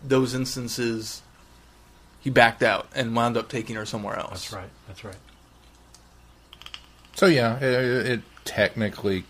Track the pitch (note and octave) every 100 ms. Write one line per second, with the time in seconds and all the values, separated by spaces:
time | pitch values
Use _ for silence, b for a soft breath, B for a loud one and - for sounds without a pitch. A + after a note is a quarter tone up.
0 | C#3 C3 B2+ C3 B2+ C3 A#2+ - A#2+ A2+
1 | G#2+ - - - - - - - - -
2 | - - C3+ B2+ A#2 - A#2 F#2+ - C#3
3 | A#2 A#2 A#2 A2+ G#2+ B2+ A2+ A2+ G#2+ A2
4 | G2+ - - F2+ - G2+ F#2+ - - F#2+
5 | G#2+ F2+ - - - - - - - -
6 | - - - - - - - - - -
7 | - - G3 C#3+ A#2 B2 C3+ B2 B2+ B2+
8 | B2+ A#2 - - - - G2+ - G#2 -
9 | G2+ F#2+ F2+